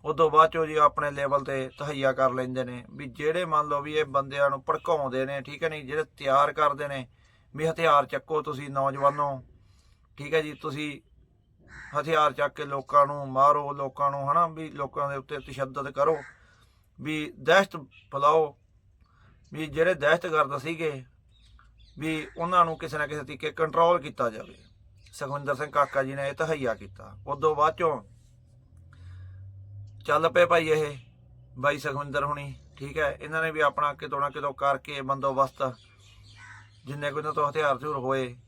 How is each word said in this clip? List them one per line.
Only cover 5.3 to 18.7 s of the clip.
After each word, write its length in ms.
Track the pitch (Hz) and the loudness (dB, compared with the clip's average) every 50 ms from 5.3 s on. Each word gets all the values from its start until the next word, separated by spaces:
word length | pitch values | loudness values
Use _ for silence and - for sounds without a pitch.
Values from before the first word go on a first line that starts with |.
| 139 139 | -4 -8
ਠੀਕ 220 | 127 143 147 143 165 | -8 -10 -8 -4 -4
ਹੈ 60 | 160 | -4
ਨਹੀਂ, 140 | 156 151 143 | -4 -6 -8
ਜਿਹੜੇ 180 | 127 143 156 156 _ _ | -6 -4 -4 -4 _ _
ਤਿਆਰ 340 | - 147 135 131 139 143 147 143 | -6 0 4 6 6 4 4 2
ਕਰਦੇ 340 | 151 151 147 143 135 147 | 2 2 2 2 0 -4
ਨੇ 180 | 143 143 135 127 - _ _ _ _ _ _ _ _ - | -6 -6 -8 -8 -12 _ _ _ _ _ _ _ _ -8
ਵੀ 120 | 135 156 | -4 -2
ਹਥਿਆਰ 380 | 160 160 165 165 160 147 143 135 | -2 0 2 4 6 6 6 4
ਚੱਕੋ 360 | 113 - 135 - - 160 151 | 2 -4 -8 -4 -2 -2 -2
ਤੁਸੀਂ 280 | 143 147 147 131 143 139 | -2 -2 -8 -8 -8 -6
ਨੌਜਵਾਨੋ, 720 | 139 139 135 139 135 139 139 143 147 147 147 143 135 131 - - - _ _ _ _ _ _ _ _ _ _ _ _ | -4 -2 -2 0 0 2 2 2 2 2 -2 -2 -4 -8 -12 -18 -20 _ _ _ _ _ _ _ _ _ _ _ _
ਠੀਕ 160 | - 139 143 156 | -14 -8 0 0
ਹੈ 80 | 160 | 0
ਜੀ, 120 | 151 151 143 | 0 0 -10
ਤੁਸੀਂ 460 | - - 156 135 147 151 147 143 - _ _ _ _ _ _ _ _ _ _ _ _ _ - - - - - - 147 | -10 -8 -8 -6 -6 -6 -8 -8 -12 _ _ _ _ _ _ _ _ _ _ _ _ _ -20 -20 -20 -18 -6 -6 -4
ਹਥਿਆਰ 340 | 147 156 160 156 151 147 131 | 0 2 4 4 4 4 2
ਚੱਕ 200 | 143 143 139 - | 2 -2 -2 -2
ਕੇ 100 | - 147 | -6 -8
ਲੋਕਾਂ 400 | 143 139 139 135 - 143 143 143 | -6 -6 -6 -6 4 6 6 6
ਨੂੰ 200 | 139 143 143 139 135 | 6 2 -6 -6 -2
ਮਾਰੋ, 400 | 131 131 139 143 147 147 143 143 143 | 4 6 8 8 6 6 2 -4 -6
ਲੋਕਾਂ 360 | 143 139 135 - - 143 139 | -6 -6 -6 -2 0 0 0
ਨੂੰ, 200 | 139 139 135 139 | 0 0 -2 2
ਹਨਾ, 140 | 147 170 170 | 2 2 2
ਵੀ 220 | 165 160 160 160 156 | 2 -2 -8 -12 -12
ਲੋਕਾਂ 400 | - 143 143 135 - 151 143 139 | -8 -8 -8 -6 -4 -4 -4 -4
ਦੇ 60 | 139 | -4
ਉੱਤੇ 240 | 139 135 - 151 139 | -8 -8 -8 -10 -10
ਤਸ਼ੱਦਦ 500 | 131 - 131 135 139 131 131 143 135 139 | -10 -12 -6 -6 -6 -6 -6 -8 -8 -8
ਕਰੋ, 280 | 135 139 143 156 160 147 - - - _ _ _ _ _ _ _ _ _ _ _ _ - | 0 2 2 2 2 0 -4 -14 -20 _ _ _ _ _ _ _ _ _ _ _ _ -12
ਵੀ 340 | 131 147 156 156 151 - - - | -8 -6 -6 -4 -6 -8 -10 -6
ਦਹਿਸ਼ਤ 360 | 131 139 165 196 196 190 - 165 135 - - - _ _ | 2 4 6 6 6 2 -4 -16 -16 -16 -20 -20 _ _
ਫੈਲਾਓ, 440 | - 139 143 147 156 160 156 143 143 _ _ _ | -6 4 4 6 6 6 4 2 -2 _ _ _